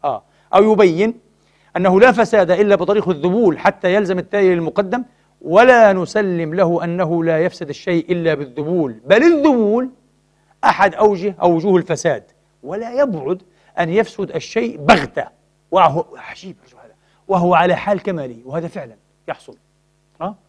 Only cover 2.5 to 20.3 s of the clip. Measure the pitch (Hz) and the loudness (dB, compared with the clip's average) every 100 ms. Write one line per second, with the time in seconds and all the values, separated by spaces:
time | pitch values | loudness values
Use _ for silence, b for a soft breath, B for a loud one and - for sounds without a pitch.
2.5 | 175 208 196 175 208 170 165 160 190 220 | 0 2 0 0 -2 -2 -2 -2 0 0
3.5 | 151 190 196 185 190 196 185 175 208 190 | 0 -2 -2 -2 0 0 -4 -4 0 0
4.5 | 180 165 170 196 233 247 b b b 147 | 0 -2 -4 -4 -4 -8 b b b 0
5.5 | 175 247 247 220 190 175 214 202 175 160 | 4 6 8 6 4 -2 -2 -2 -4 -4
6.5 | 170 175 170 170 170 175 170 165 160 180 | -2 0 0 -4 -4 -2 -2 0 0 -2
7.5 | - 156 143 - 170 160 175 165 151 139 | -4 -14 -10 -4 -4 -2 -2 -2 -2 -6
8.5 | 123 147 175 147 113 131 202 320 330 294 | -8 -4 -2 -4 -6 2 4 6 4 2
9.5 | 254 208 226 254 - _ _ _ _ _ | 2 2 0 -4 -10 _ _ _ _ _
10.5 | _ - - 196 202 214 196 196 180 175 | _ -2 2 0 2 0 0 -6 -2 0
11.5 | 165 180 185 170 151 170 127 - _ _ | 2 2 0 0 -4 -2 -4 -8 _ _
12.5 | _ 127 190 226 247 285 170 135 185 _ | _ -12 -10 -8 -2 -2 -2 -6 -8 _
13.5 | b b - 165 185 220 - 196 160 - | b b -6 -2 0 -2 -4 -8 -8 -6
14.5 | - 233 160 143 196 139 - 123 _ _ | -6 -6 -6 0 0 0 -8 -10 _ _
15.5 | _ _ 180 180 143 - - - - 185 | _ _ 0 2 0 -8 -14 -20 -20 -20
16.5 | - _ _ 110 _ _ _ _ 190 175 | -20 _ _ -20 _ _ _ _ -2 2
17.5 | 175 180 175 - 202 - 175 135 113 123 | 2 2 0 -2 -4 -4 -8 -10 -14 -12
18.5 | 151 165 196 131 107 _ _ - 156 - | -10 -10 -14 -18 -20 _ _ -14 -14 -14
19.5 | 104 _ _ _ _ _ _ 175 | -20 _ _ _ _ _ _ -12